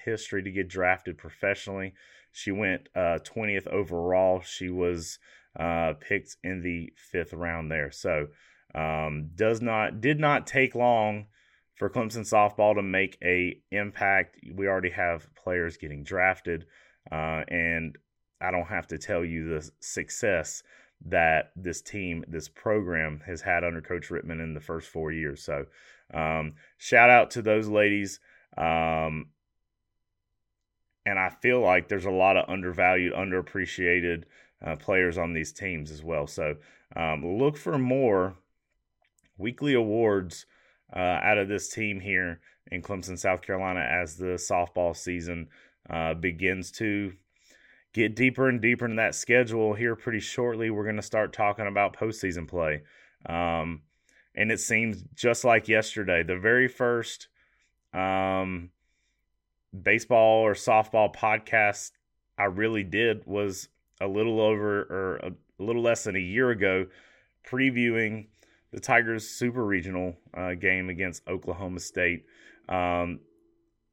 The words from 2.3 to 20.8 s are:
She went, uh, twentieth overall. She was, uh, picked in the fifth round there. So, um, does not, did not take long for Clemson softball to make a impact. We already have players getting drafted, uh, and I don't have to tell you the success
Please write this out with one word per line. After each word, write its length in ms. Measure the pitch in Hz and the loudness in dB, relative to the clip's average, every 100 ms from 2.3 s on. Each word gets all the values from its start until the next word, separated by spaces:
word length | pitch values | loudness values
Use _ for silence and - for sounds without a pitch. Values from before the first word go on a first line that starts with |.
She 200 | - - | -10 -6
went, 380 | 98 98 92 - 90 | -2 0 -2 -4 0
uh, 240 | 87 80 | 2 0
twentieth 480 | - 113 107 98 - | -4 -6 -2 -2 -2
overall. 760 | 95 87 87 87 92 92 92 | -2 -2 -2 2 4 4 2
She 280 | 90 - 90 | -2 -10 -6
was, 500 | 90 87 87 82 - _ - _ - | -2 0 -2 -6 -14 _ -20 _ -6
uh, 340 | 85 82 82 76 | -2 0 0 -2
picked 380 | - 101 - - | -4 -4 -4 -12
in 180 | 87 92 | -10 -8
the 320 | 87 85 82 - | -6 -8 -10 -16
fifth 380 | - 90 82 | -8 -6 -6
round 360 | 82 85 82 78 | -6 -6 -6 -4
there. 220 | 80 71 | -4 -6
So, 360 | - 98 78 73 - _ _ _ | -6 -2 -2 -4 -10 _ _ _
um, 580 | - 78 78 78 76 78 87 | -6 -4 -2 -4 -6 -8 0
does 260 | 110 113 | 0 0
not, 400 | 120 110 107 110 | 0 0 -2 0
did 180 | 123 151 | 0 2
not 280 | 151 139 - | 2 0 0
take 260 | 135 131 | 0 0
long 540 | 117 123 117 107 104 107 _ _ _ _ _ | 2 4 4 2 -2 -10 _ _ _ _ _
for 160 | 101 | -4
Clemson 360 | 127 110 117 101 | -2 -4 -6 2
softball 460 | 107 104 - 104 | 4 4 4 4
to 80 | 104 | 4
make 380 | 98 95 98 - | 2 0 0 -2
a 380 | 87 90 90 - _ | 0 2 0 -4 _
impact. 680 | 101 104 - 101 95 90 _ - | -6 -6 -2 2 2 0 _ -14
We 160 | 92 98 | -4 -2
already 220 | 95 90 | 0 -2
have 440 | 98 87 85 - _ | -2 -2 -2 -8 _
players 420 | - 90 85 80 | -4 -2 -2 -6
getting 260 | 78 73 | -12 -12
drafted, 640 | 71 92 92 90 - 82 82 _ _ _ - | -6 0 2 0 -4 -6 -8 _ _ _ -10
uh, 320 | 78 78 80 - | -6 -4 -4 -4
and 480 | 87 82 82 80 - _ _ _ _ | -2 0 -2 -4 -10 _ _ _ _
I 80 | 92 | -4
don't 160 | 90 85 | -2 -4
have 220 | 98 - | -6 -6
to 100 | 80 | -10
tell 260 | - 92 | -4 -2
you 240 | 85 82 80 | -2 -4 -4
the 240 | 78 76 _ | -6 -8 _
success 840 | - - 76 - 113 87 78 - - - | -10 -8 -8 -4 0 0 -2 -10 -18 -20